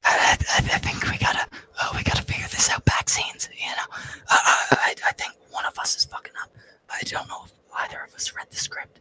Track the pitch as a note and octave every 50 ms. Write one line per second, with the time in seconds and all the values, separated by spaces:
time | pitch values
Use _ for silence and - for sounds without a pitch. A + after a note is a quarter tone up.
0 | _ - - - - - - - - - - - - - - - - - - -
1 | - - - - - - - - - - - - - - _ - - - - -
2 | - - - - - - - - - - - - - - - - - - - -
3 | - - - - - - - - - - - - - - - - - - - -
4 | - - - - - - - - - - - - - - - - - - - -
5 | - - - - - - - _ _ _ - - - - - - - - - -
6 | - - - - - - - - - - _ - - - - _ _ _ - -
7 | - - - - - - - - - - - _ _ _ - - - - - -
8 | - - - - - - - - - - - - - - - - - - _ -